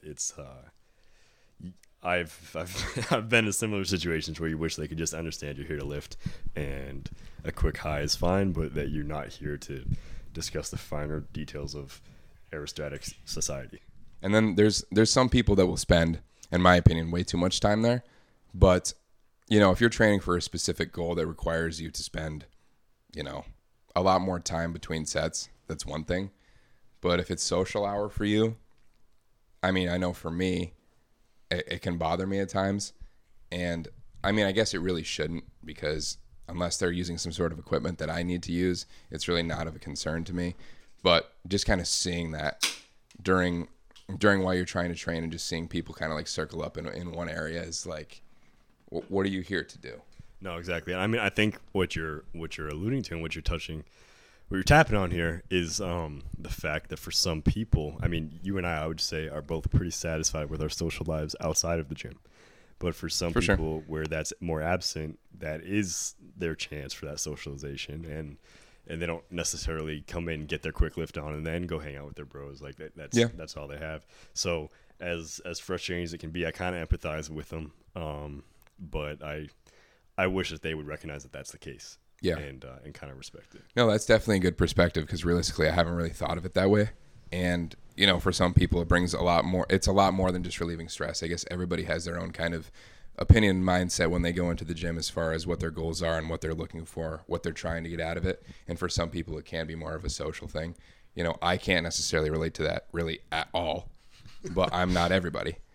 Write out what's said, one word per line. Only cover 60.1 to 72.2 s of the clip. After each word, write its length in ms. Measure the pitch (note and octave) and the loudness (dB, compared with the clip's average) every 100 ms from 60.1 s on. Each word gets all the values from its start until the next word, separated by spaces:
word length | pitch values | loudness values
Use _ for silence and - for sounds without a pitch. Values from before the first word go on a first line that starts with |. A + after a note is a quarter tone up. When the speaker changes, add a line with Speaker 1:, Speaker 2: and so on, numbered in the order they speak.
| D#2+ D#2+ D#2 D2 | 0 0 0 -2
Speaker 1:
with 100 | D2+ | -2
our 60 | D2+ | -4
social 380 | - E2 - D#2+ | -2 -2 -2 -2
lives 300 | D#2 D#2 - | -2 -4 -4
outside 380 | E2 D#2 E2+ E2+ | -2 0 2 0
of 100 | C#2+ | -2
the 60 | |
gym. 240 | D2+ - - _ - - - - - | -8 -10 -16 _ -20 -20 -20 -20 -6
But 160 | F2 E2 | -4 -4
for 120 | E2 | -4
some 240 | - E2+ | -2 2
Speaker 2:
For 80 | D#2+ | 4
sure. 160 | F2+ F#2+ | 4 4
Speaker 1:
people 280 | D#2+ D#2 D2+ | 2 -2 -4
where 200 | D#2 D#2 | -4 -2
that's 260 | D#2 D#2 - | -4 -4 -6
more 200 | F2 D#2+ | -2 0
absent, 580 | D#2+ F2+ - - D#2 - _ - | 2 0 0 -4 -8 -10 _ -12
that 240 | D#2 D#2 | -8 -8
is 520 | E2 G#2 F#2+ - - - C2+ - | -2 0 0 -2 -6 -10 -18 -6
their 180 | E2+ | -4
chance 380 | D#2 - D2+ C#2 | -4 -6 -8 -10
for 140 | - D2 | -10 -10
that 140 | D2 | -8
socialization, 840 | D#2 C#2+ C#2+ C#2+ C#2+ C#2+ - D2+ | -6 -8 -10 -10 -8 -8 -10 -10
and, 320 | E2 D2+ D2+ C#2 - - - - - | -10 -8 -10 -14 -20 -20 -20 -20 -12
and 140 | E2 | -6
they 40 | E2+ | -6
don't 180 | E2 - | -6 -8
necessarily 720 | F2 E2 - F2 D#2+ D#2 D#2 - | -6 -4 -4 -4 -4 -6 -8 -8
come 220 | F2 E2 | -6 -4
in, 160 | D#2 D2+ | -6 -6
get 160 | D#2 | -6
their 100 | - | -4
quick 240 | - D#2+ - | 0 0 -2
lift 180 | D#2+ - | -6 -6
on, 140 | D2 | -8
and 100 | D2+ D#2+ | -6 -4
then 200 | E2+ F2 | -4 -4
go 120 | D#2+ | -6
hang 160 | D2+ C#2 | -6 -12
out 100 | D2 | -14
with 80 | |
their 100 | C#2 | -14